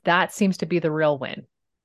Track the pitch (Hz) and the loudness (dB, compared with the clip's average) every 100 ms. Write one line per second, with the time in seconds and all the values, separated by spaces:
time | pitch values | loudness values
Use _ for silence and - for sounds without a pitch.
0 | - 175 170 - 196 185 165 180 165 156 | 0 2 0 0 0 0 -2 -2 0 0
1 | 151 143 127 - - _ _ _ | 2 0 -4 -10 -16 _ _ _